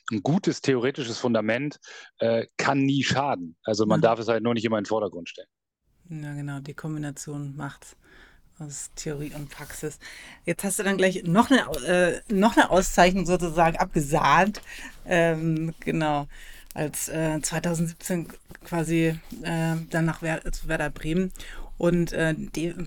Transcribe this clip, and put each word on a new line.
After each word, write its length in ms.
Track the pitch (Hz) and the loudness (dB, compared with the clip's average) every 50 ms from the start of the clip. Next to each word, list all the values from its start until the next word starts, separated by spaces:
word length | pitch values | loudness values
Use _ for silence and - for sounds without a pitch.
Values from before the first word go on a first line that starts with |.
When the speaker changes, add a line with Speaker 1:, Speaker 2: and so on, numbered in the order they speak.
| _ - | _ -6
Speaker 1:
ein 100 | 113 104 | -4 -2
gutes 400 | - - 151 196 - 170 139 - | 2 2 2 2 2 0 -2 0
theoretisches 540 | - - 135 123 113 131 - - 131 113 117 - | 0 0 2 2 2 0 -2 -4 -6 -6 -4 -2
Fundament, 600 | - 123 117 110 107 107 110 123 143 147 - - - - - - - - _ - | 0 2 2 2 2 0 0 0 -2 -4 -6 -10 -14 -20 -20 -20 -20 -18 _ -2
äh, 280 | 113 113 117 113 - - _ | 0 2 2 2 0 -4 _
kann 240 | - - - 139 139 | -2 0 2 2 4
nie 240 | 135 135 139 139 123 | 4 2 2 2 0
schaden. 520 | - - 131 139 139 123 135 131 - 80 _ | 0 0 0 0 0 -2 -4 -6 -10 -14 _
Also 240 | - - 110 101 110 | -4 -2 0 2 2
man 140 | 107 110 110 | 4 4 6
Speaker 2:
Mhm. 20 | |
Speaker 1:
darf 160 | 117 113 117 113 | 6 4 4 2
es 80 | 113 | 2
halt 160 | 110 117 110 | 0 0 2
nur 120 | 110 120 120 | 2 0 0
nicht 100 | 117 104 | 0 0
immer 140 | 117 110 107 | 0 0 -2
in 40 | |
den 60 | 98 - | -2 -2
Vordergrund 400 | 110 110 104 92 82 87 85 - | -2 -2 -2 -2 -4 -8 -14 -14
stellen. 180 | - - - _ _ _ _ _ _ _ _ _ _ _ _ - | -16 -18 -20 _ _ _ _ _ _ _ _ _ _ _ _ -12
Speaker 2:
Ja, 260 | 160 151 151 147 147 | -10 -10 -8 -8 -8
genau, 240 | 143 143 143 143 139 | -8 -8 -8 -8 -10
die 160 | 139 147 139 | -10 -12 -12
Kombination 800 | - - 160 156 151 147 143 139 - - 151 147 143 143 143 135 | -10 -8 -6 -6 -6 -6 -8 -8 -10 -10 -10 -8 -8 -8 -8 -8
macht's 380 | 147 143 139 143 - - - - _ _ _ - - - - - _ _ _ _ - | -8 -10 -10 -12 -14 -20 -20 -20 _ _ _ -20 -20 -20 -20 -20 _ _ _ _ -16
aus 320 | 156 147 139 - - - - | -14 -12 -12 -12 -12 -12 -12
Theorie 360 | - - 165 147 143 151 143 | -10 -8 -6 -6 -6 -8 -8
und 160 | 147 151 147 143 | -10 -10 -12 -12
Praxis. 520 | - - 147 - - - - 151 - - - - - - - - - - _ | -14 -14 -14 -14 -12 -10 -10 -10 -10 -12 -16 -18 -18 -18 -20 -20 -20 -8 _
Jetzt 200 | - 170 - - | -6 -4 -4 -4
hast 160 | 196 - - | -4 -2 -2
du 20 | |
dann 140 | 208 196 196 | 0 0 2
gleich 260 | 185 190 190 180 180 | 4 2 2 2 0
noch 300 | - 170 165 208 240 - | 0 4 4 6 6 6
eine, 100 | 277 226 - 127 151 - - | 6 4 4 2 -4 -4 0
äh, 340 | 151 180 180 180 170 - - - - | 2 4 4 4 4 2 -2 -2 0
noch 280 | 220 190 202 226 - | 2 4 4 6 6
eine 140 | 311 - - | 6 6 6
Auszeichnung 560 | 160 180 190 - - - 180 180 185 196 170 | 6 4 4 4 4 6 6 6 6 2 2
sozusagen 500 | 165 180 175 175 170 156 170 165 165 165 | 2 2 2 0 0 2 4 4 4 4
abgesahnt. 840 | - 185 185 - 170 147 139 156 151 143 139 147 165 185 208 208 - - - - - - - - - - | 2 -2 0 0 0 0 2 2 2 4 6 6 6 6 4 0 -4 -10 -16 -16 -16 -16 -16 -16 -12 -4
Ähm, 640 | - 185 170 165 170 160 160 160 165 160 156 160 165 165 - | 0 4 4 4 4 4 2 0 0 0 0 -2 -4 -6 -6
genau, 480 | - 165 160 165 156 151 151 143 143 - - - - - - - - - - | -4 -2 0 0 2 0 0 0 -2 -6 -10 -16 -18 -18 -18 -18 -18 -10 -6
als, 340 | - 156 147 147 - - - | -4 -4 -4 -4 -6 -6 -4
äh, 320 | - 160 160 156 156 156 | -2 -2 0 0 0 -2
zweitausendsiebzehn 880 | - - 170 160 160 175 170 160 170 160 170 - - - 185 170 165 - - - _ - - - - | -2 -4 -2 -2 -2 0 0 0 -2 -4 -6 -8 -6 -4 -4 -4 -4 -6 -12 -18 _ -20 -20 -20 -10
quasi, 520 | - 175 170 156 156 170 165 165 165 160 160 - - - - - | -4 -2 -2 0 2 2 2 2 2 0 -2 -6 -12 -12 -8 -6
äh, 320 | 170 170 165 165 160 160 165 165 165 | -4 -2 0 0 0 0 -2 -4 -2
dann 160 | - 165 165 | 0 0 0
nach 160 | 165 151 - | 0 0 -2
Wer-, 220 | 170 160 160 - - 175 | -2 -4 -4 -2 -4 -6
zu 160 | - - - | -6 -4 -2
Werder 240 | 156 160 160 151 147 | -2 -2 -2 -2 -4
Bremen. 420 | - - - 156 160 185 190 185 - - - - - - - - - - | -6 -6 -4 -2 0 0 0 -2 -6 -10 -14 -14 -12 -12 -12 -10 -4 0
Und, 320 | 170 175 175 175 170 165 | 2 2 4 4 2 0
äh, 220 | - - 165 160 156 | 0 0 0 0 0
D-, 380 | 147 135 - - 151 160 170 170 185 170 | -2 -6 -8 -6 -4 -4 -4 -4 -6 -8